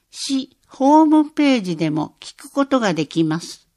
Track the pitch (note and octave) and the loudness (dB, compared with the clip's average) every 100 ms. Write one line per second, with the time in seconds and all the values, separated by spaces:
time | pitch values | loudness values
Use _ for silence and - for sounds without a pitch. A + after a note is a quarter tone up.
0 | _ - - C4+ C4 _ _ - C4+ D4+ | _ -14 -6 -6 -6 _ _ -2 4 4
1 | D#4+ D#4 D4 - D4 B3+ F3+ E3 D#3+ D3+ | 6 4 2 0 0 0 -2 -4 -2 -4
2 | D3+ - - - - - C#4 C4 G#3+ D#3+ | -6 -12 -20 -20 -10 -4 -2 0 0 -2
3 | D3+ F3 E3 D#3 - - _ | -4 -2 -2 -2 -8 -18 _